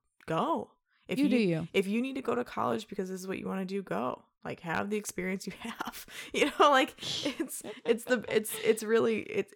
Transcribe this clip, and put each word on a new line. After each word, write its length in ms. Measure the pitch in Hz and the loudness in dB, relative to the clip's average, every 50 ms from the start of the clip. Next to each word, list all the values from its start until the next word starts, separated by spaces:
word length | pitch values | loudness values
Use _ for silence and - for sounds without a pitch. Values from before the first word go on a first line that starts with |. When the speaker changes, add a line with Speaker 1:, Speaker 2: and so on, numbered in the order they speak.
| _ _ _ _ - | _ _ _ _ -6
Speaker 1:
go." 460 | - 160 165 220 302 330 226 - - _ _ _ _ _ _ _ - | -4 0 0 2 0 0 -2 -4 -8 _ _ _ _ _ _ _ -6
If 80 | - 254 | -2 2
Speaker 2:
You 60 | 285 | 2
Speaker 1:
you 60 | - | 4
Speaker 2:
do 60 | 262 | 4
you. 320 | 240 214 175 165 160 170 165 - | 4 4 4 2 0 -2 -2 0
Speaker 1:
if 120 | 190 180 | 0 0
you 140 | 190 208 233 | 2 0 0
need 140 | 254 269 262 | 0 -2 -4
to 80 | 269 262 | -6 -2
go 120 | 233 240 | -2 -2
to 100 | 240 247 | -2 -2
college 440 | - - - 220 240 233 226 214 - | -4 -4 -2 0 0 0 -2 -4 -8
because 220 | 196 - 190 185 | -6 -6 -6 -6
this 100 | 190 185 | -6 -8
is 80 | 185 190 | -6 -6
what 100 | 185 - | -6 -6
you 80 | - | -6
wanna 180 | 190 190 190 190 | -6 -4 -4 -4
do, 160 | 180 190 202 185 | -4 -4 -6 -4
go. 400 | - 170 196 233 - - - - _ _ _ _ | -4 -4 -2 -2 -4 -6 -6 -12 _ _ _ _
Like, 180 | - - - | -10 -10 -8
have 280 | - 170 160 196 202 202 | -6 -4 -2 -2 -2 -2
the 80 | 214 | -2
experience 500 | 208 202 - - - 180 185 190 190 - | -4 -4 -6 -8 -4 -4 -4 -4 -4 -6
you 60 | 196 180 | -8 -12
<laughs> 40 | - | -10
have. 460 | - 233 - - - 247 - - - - - - - - - | -10 -10 -8 -8 -8 -10 -10 -12 -16 -14 -14 -14 -14 -4 2
You 140 | - 269 | 2 2
know, 240 | 285 - - 339 294 | 2 6 6 8 8
like, 240 | 285 262 302 - - - - - - - - 285 254 - | 10 8 6 4 0 -10 -8 -6 -6 -2 -2 -4 -2 -2
it's, 240 | 320 - - - - - 214 262 - | -6 -6 -6 -10 -10 -10 -12 -8 0
it's 200 | - 233 233 - | 0 0 0 2
the, 200 | - 254 226 - | 0 0 0 0
it's, 280 | - - 220 214 - - - - | 0 0 0 0 0 -6 -2 2
it's 180 | - 220 214 220 | 2 2 2 2
really, 360 | 208 226 226 - 226 220 208 | 2 2 4 4 4 2 0
it, 320 | - - - 196 190 - - | -2 -4 -2 -2 -2 -4 -2